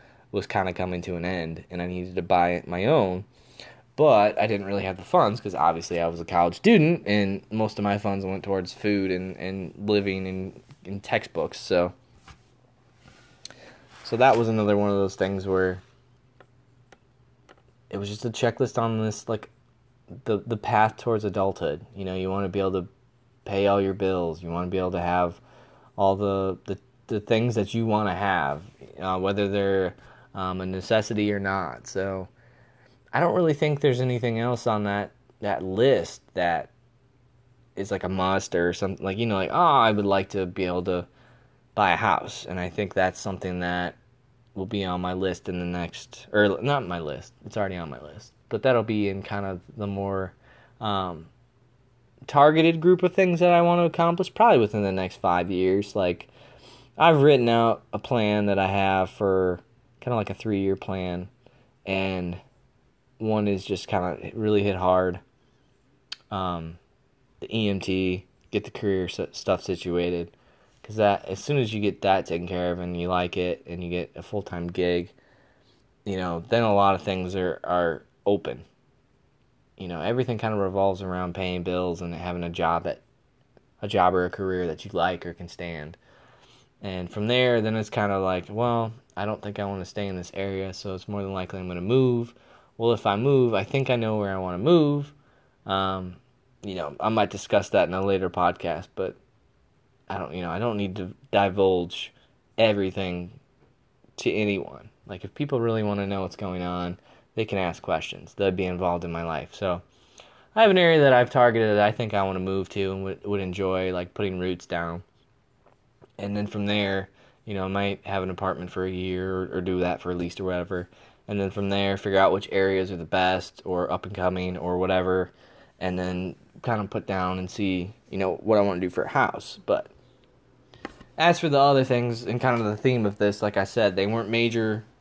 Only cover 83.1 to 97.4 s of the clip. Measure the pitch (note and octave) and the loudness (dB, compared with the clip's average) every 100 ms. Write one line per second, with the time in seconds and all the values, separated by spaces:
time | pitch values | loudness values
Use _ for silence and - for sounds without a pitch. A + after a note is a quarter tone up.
83.1 | _ _ _ _ _ _ _ G#2 G#2 F2+ | _ _ _ _ _ _ _ -4 2 4
84.1 | F#2 F2+ - F#2+ F#2 F2 D#2 F#2+ F#2 F2 | 4 0 -4 -4 -2 -4 -6 -6 -2 -2
85.1 | F2+ F2 E2 F2 - F2 E2 D2+ F2 _ | -2 -8 -12 -14 -12 -10 -10 -12 -16 _
86.1 | _ _ _ _ _ _ _ G2+ F#2 F2+ | _ _ _ _ _ _ _ -10 -8 -8
87.1 | G#2+ G#2+ B2 B2+ A#2+ A2 A2 G#2+ - G#2 | -4 0 2 4 2 2 -2 -2 -2 0
88.1 | G2 F#2+ F#2 F2+ G#2 A#2+ A#2 A2+ A2+ _ | 0 0 -2 -4 -2 0 0 -2 -8 _
89.1 | - G#2 G#2+ G#2 G#2 G2+ G2 F#2 - G2+ | -8 -6 -6 -8 -8 -6 -6 -8 -8 -6
90.1 | F#2 F2 - G2 F#2+ F#2+ F#2 G#2 F#2+ - | -8 -10 -8 -6 -6 -6 -8 -10 -10 -8
91.1 | G2+ G2 F#2+ F#2 G2 F2+ F2 F#2 C3 B2+ | -6 -6 -6 -8 -8 -8 -6 0 2 4
92.1 | A#2+ A#2 - _ - _ - A#2 A2+ A2 | 0 -4 -12 _ -20 _ -2 0 2 2
93.1 | G2+ C3 C#3 B2 G#2 G2 C#3 C3 B2 A2 | 2 4 4 4 2 0 -2 0 0 0
94.1 | G#2+ G2+ F#2+ F#2 F2+ A#2 E3+ D3 C#3+ C#3+ | -2 -2 -4 -4 -2 4 4 4 0 -4
95.1 | - _ _ _ _ - F#2+ F#2+ F#2+ F#2 | -14 _ _ _ _ -4 0 0 -2 -8
96.1 | F2 _ _ _ _ G#2 F2+ D2+ D2 G#2 | -14 _ _ _ _ -10 -8 -8 -4 0
97.1 | A2 G2+ G2 | 2 0 -2